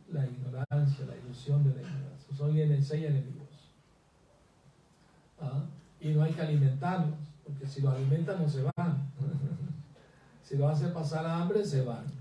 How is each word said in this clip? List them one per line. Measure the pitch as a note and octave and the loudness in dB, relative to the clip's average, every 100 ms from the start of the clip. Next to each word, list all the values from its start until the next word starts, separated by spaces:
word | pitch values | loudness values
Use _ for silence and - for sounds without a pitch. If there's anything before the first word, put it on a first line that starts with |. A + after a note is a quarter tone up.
| - | -8
la | D3+ C3 | -4 -2
ignorancia, | B2 B2 B2+ C3 C#3+ C#3+ C#3 C3 | -4 -8 -6 -2 2 2 2 -4
la | A#2 | -10
ilusión | B2 B2 - C#3+ | -14 -10 0 4
de | C#3 | 4
la | C3 | 2
ignorancia. | F3+ C#3 C3+ - - | -4 -6 -8 -12 -10
Son | C#3 D3 D#3 | -2 2 4
en-, | D3+ C#3 | 4 4
seis | C#3 D#3 | 2 0
enemigos. | D#3 C3+ - - - - - _ _ _ _ _ _ _ _ _ - _ _ _ _ - _ - | 0 0 -2 -8 -16 -20 -20 _ _ _ _ _ _ _ _ _ -20 _ _ _ _ -20 _ -8
¿Ah? | C#3+ C3+ E3+ - - - | -4 -4 -6 -10 -20 -6
Y | D3+ | 2
no | D3+ | 4
hay | D#3+ | 4
que | E3 | 2
alimentarlos, | D#3 D3 C3+ B2+ F3 F#3 D3+ - - - | 2 4 4 4 0 2 0 -2 -10 -14
porque | - C#3+ C#3 | -12 -10 -8
si | - | -2
los | C3+ | 0
alimentan | C3 C3+ D#3+ E3+ F#3 | 2 2 2 0 0
no | D3 | 0
se | C3+ | 0
van. | C3+ - F3 C3+ - - | -2 0 0 0 -2 -4
<laughs> | - - - - - - - - - - - - | -4 -2 -4 -4 -6 -8 -14 -20 -20 -20 -20 -20
Si | - C#3 | -4 2
los | C#3+ | 2
hace | D#3 F3 | 2 0
pasar | E3+ C#3+ D#3+ | -2 -2 -2
hambre, | E3 E3+ F3 G#3 | 0 0 2 2
se | G3 C#3 | 2 0
van. | B2 A2 - - | 0 -4 -8 -8